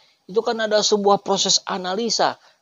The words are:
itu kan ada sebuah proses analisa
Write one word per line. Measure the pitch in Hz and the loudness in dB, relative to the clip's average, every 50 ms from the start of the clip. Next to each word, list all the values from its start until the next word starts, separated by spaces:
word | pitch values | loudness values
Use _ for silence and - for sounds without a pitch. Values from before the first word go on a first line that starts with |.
| _ _ _ _ _ - | _ _ _ _ _ -4
itu | 185 226 220 | -4 -2 -2
kan | 247 226 226 | -2 -4 -4
ada | 220 214 214 214 208 | -2 0 0 2 2
sebuah | - 214 208 196 202 202 196 - | 2 0 2 4 4 4 2 2
proses | - 196 190 - 196 185 - - | -2 -2 -2 0 0 0 0 0
analisa | - 190 196 180 180 185 208 240 220 - - 175 139 120 - _ _ _ _ | -4 -6 -6 -6 -6 -4 -4 -4 -4 0 0 0 0 -2 -4 _ _ _ _